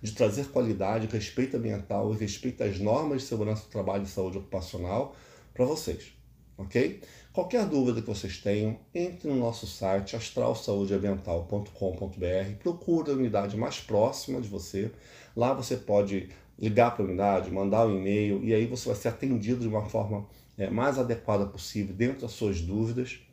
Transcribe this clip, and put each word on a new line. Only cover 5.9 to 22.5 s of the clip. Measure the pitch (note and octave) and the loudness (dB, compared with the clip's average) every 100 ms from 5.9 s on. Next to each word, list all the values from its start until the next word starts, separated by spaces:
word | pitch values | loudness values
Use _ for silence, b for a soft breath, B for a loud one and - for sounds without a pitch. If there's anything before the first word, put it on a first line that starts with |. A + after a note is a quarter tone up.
| - - - - - - - | -6 -10 -20 -20 -20 -20 -12
ok? | F#2+ A#2+ D3 G3 B B B | 0 2 2 -2 B B B
Qualquer | - F3+ B3 G3+ | -4 0 2 2
dúvida | D3 B2 A2+ | 2 2 2
que | A2 | -2
vocês | G#2 F#2+ - | -6 -6 -4
tenham, | G#2 G#2 G#2+ - - F3 | 0 2 2 -2 -6 -4
entre | F3 F3 D3+ | -4 -4 -2
no | C3+ | 0
nosso | A#2 A2+ - | 0 -2 -10
site | - F#2+ G2 G2 A#2 | -4 2 2 0 -6
astralsaudeambiental | A2 - A#2+ - - G2+ G2 G2 G2+ F#2+ - E2+ F2 | -4 0 0 0 0 0 2 2 2 -2 0 -2 0
ponto | G2+ G#2 | -4 -4
com | - F#2+ F2+ | -4 -4 -2
ponto | G2 F#2+ | -8 -4
B | F2+ | 0
R, | F#2 G2 G2+ | 0 -2 -4
procure | F3 E3+ - E3+ D3 | -4 -4 2 2 2
a | |
unidade | C#3 B2 G2+ G2+ G2+ | 0 2 2 0 -2
mais | C3 - | -4 -6
próxima | - G#2 A2+ - - C3 | 0 4 4 0 -6 -6
de | A2 | -4
você, | G2 E2+ G2 A2 - B B B - | -8 -6 -4 -4 -6 B B B 0
lá | A#2+ | 2
você | C3+ B2 A#2+ | 2 -2 -4
pode | - G#2 G2+ G2 F2+ B B - | 4 4 4 0 -4 B B -4
ligar | A2 G#2+ A#2+ A#2 | 2 6 6 4
pra | F#2+ | -2
unidade, | F2+ G2+ F#2+ F#2 | 2 4 4 2
mandar | F#2+ G2 G#2 A2+ | -2 2 4 4
um | F#2+ | 4
e-mail, | F#2+ G#2 G#2 G2 | 2 2 2 0
e | A2 A2 | 2 2
aí | A#2 | 2
você | B2 B2+ | -2 -4
vai | G#2+ | -2
ser | A#2 | -2
atendido | A2+ C3+ A#2+ G2+ B2 | -2 0 0 0 0
de | A2+ | 0
uma | G#2+ G#2+ | -2 0
forma, | A2 G#2 G#2+ G2+ B B - | -2 0 -4 -6 B B -4
é, | G2 | -2
mais | G#2 C3+ C3 | 2 2 2
adequada | A#2+ A2+ - G2+ G2 | 0 -2 2 2 2
possível, | - - G#2+ G2+ F#2 | -4 -6 -4 -4 0
dentro | A#2+ C3+ | 0 0
das | A#2 | -8
suas | - G#2+ | -2 0